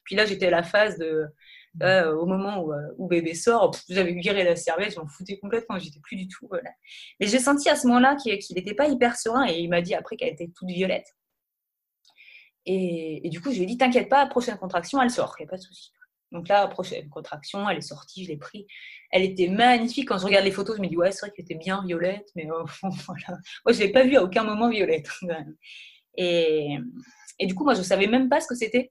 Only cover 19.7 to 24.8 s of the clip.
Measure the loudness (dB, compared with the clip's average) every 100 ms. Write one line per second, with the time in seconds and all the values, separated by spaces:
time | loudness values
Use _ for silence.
19.7 | 6 2 -4 -2 -2 4 4 4 0 -4
20.7 | -4 -4 2 0 0 -10 -14 -12 -10 -4
21.7 | -4 -4 -2 -2 -4 -10 -12 -8 -8 -8
22.7 | -8 -8 -8 -10 -14 -12 -16 -16 -2 2
23.7 | 4 4 6 8 6 6 2 0 0 0
24.7 | 2